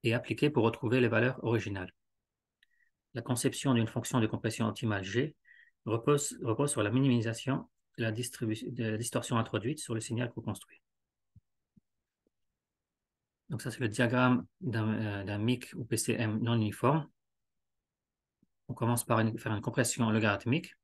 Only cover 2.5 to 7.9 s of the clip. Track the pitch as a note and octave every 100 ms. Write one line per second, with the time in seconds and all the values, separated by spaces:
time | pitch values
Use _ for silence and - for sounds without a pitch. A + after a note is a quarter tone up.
2.5 | _ _ _ _ _ _ A#2+ A2+ A#2+ C3+
3.5 | - C#3+ A#2+ A2 - - C3 A2 A#2 A2+
4.5 | - A2+ G#2+ A2+ G2+ F#2+ G#2+ D3+ - _
5.5 | - - _ - A2+ - D3 - - A#2+
6.5 | A2 - - G#2 A#2+ C#3 A#2+ A2 A2 -
7.5 | C3+ - _ _